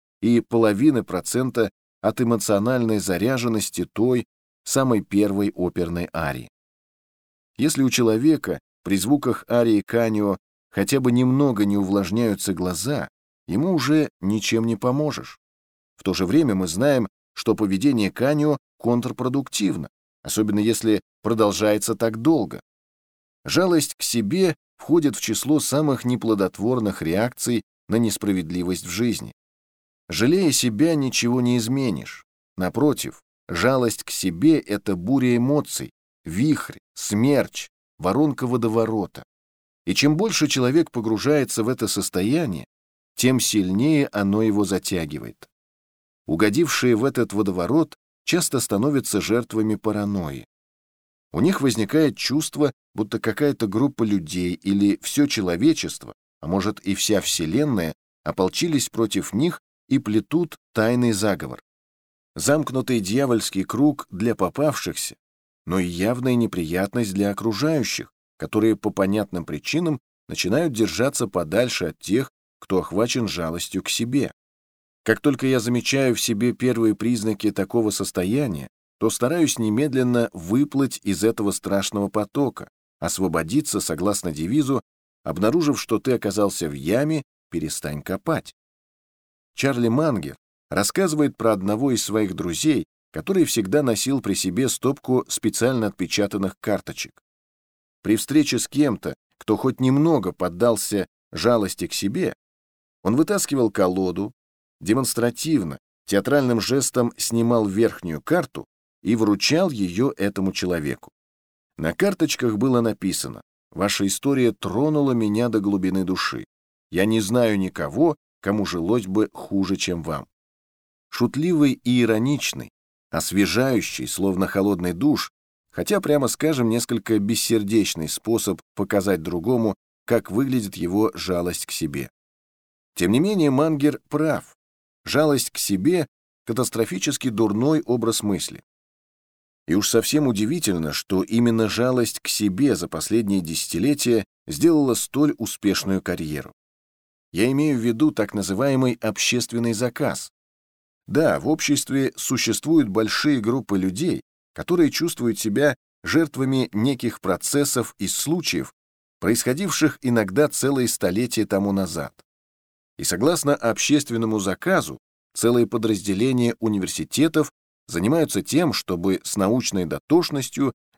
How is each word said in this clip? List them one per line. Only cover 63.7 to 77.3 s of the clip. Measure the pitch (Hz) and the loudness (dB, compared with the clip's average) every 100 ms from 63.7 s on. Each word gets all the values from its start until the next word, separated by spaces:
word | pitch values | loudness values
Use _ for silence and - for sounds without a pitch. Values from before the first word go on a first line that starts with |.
| 110 147 139 - | 2 2 0 -6
для | 90 113 | -4 -2
попавшихся, | 113 90 - 151 - - 76 - - _ _ _ _ - | 0 -2 0 -2 -2 -6 -8 -8 -12 _ _ _ _ -4
но | 92 | -2
и | 90 | -2
явная | 85 95 123 127 | -2 -2 0 0
неприятность | 123 113 92 80 87 98 123 110 | 2 0 -2 -4 -2 -2 -2 -2
для | 95 101 | 0 0
окружающих, | 101 110 107 151 160 107 - - _ _ _ | 0 -4 -2 0 0 -2 -6 -10 _ _ _
которые | 78 110 110 | -4 2 2
по | 107 107 | 2 -2
понятным | 98 98 104 101 90 | 0 0 0 -2 -6
причинам | 78 76 - 151 170 143 _ _ - | -8 -8 -4 -4 -2 -4 _ _ -12
начинают | - 90 123 170 | -6 -2 0 0
держаться | 113 107 82 127 - 156 | 0 0 0 -2 0 -2
подальше | 90 78 95 123 - | -2 0 0 0 -2
от | 85 - | -6 -6
тех, | - 107 135 _ _ _ | -2 0 0 _ _ _
кто | - 92 | -4 -2
охвачен | 80 87 120 135 107 | 0 0 0 0 -2
жалостью | 80 82 87 - 95 | -4 -6 -6 -6 -6
к | - | -4
себе. | - 117 139 117 - _ _ _ _ _ _ | -4 -2 0 -2 -4 _ _ _ _ _ _
Как | - 110 | 0 2
только | 147 127 131 | 2 2 2
я | 131 | 2
замечаю | 113 120 113 139 135 | 2 -2 0 0 2
в | 113 | 0
себе | - 107 123 | -2 0 0
первые | - 123 113 113 | 2 0 2 2
признаки | 101 113 120 107 | 2 0 0 0